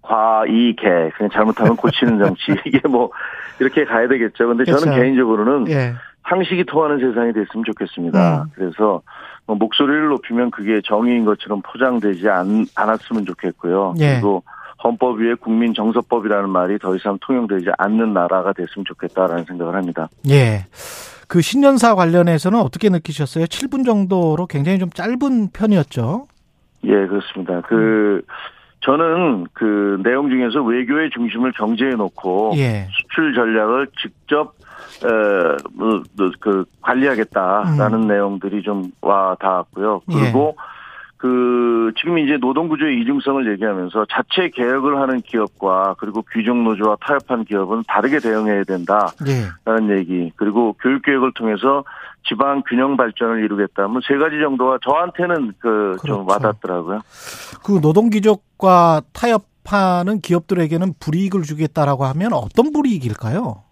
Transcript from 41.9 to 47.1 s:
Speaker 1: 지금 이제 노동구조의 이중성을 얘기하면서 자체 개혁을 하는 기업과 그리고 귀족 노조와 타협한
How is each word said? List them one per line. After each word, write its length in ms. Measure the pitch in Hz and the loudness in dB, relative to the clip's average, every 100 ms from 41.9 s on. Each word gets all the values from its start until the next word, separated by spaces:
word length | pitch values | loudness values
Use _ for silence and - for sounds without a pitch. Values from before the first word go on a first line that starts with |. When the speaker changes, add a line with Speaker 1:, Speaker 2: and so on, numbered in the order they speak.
| 113 | -2
Speaker 1:
지금 200 | 165 170 | -2 0
이제 180 | 143 147 | 0 0
노동구조의 640 | 123 135 170 151 156 123 | 0 0 -2 -2 0 0
이중성을 500 | 117 143 135 139 117 | 0 -2 0 -2 -2
얘기하면서 520 | 101 110 95 90 107 104 | -2 -2 -4 -4 -2 -2
자체 400 | - - - 180 | -4 -2 -2 -2
개혁을 500 | 131 120 135 135 139 | -2 -2 0 0 0
하는 220 | 135 127 | -2 -2
기업과 720 | - 117 104 _ 98 92 98 92 | -2 -2 -4 _ 0 0 0 -4
그리고 240 | 101 101 107 | -6 -8 -4
귀족 240 | 117 107 123 | -4 0 0
노조와 380 | 113 101 107 104 | 0 0 0 0
타협한 440 | - | -2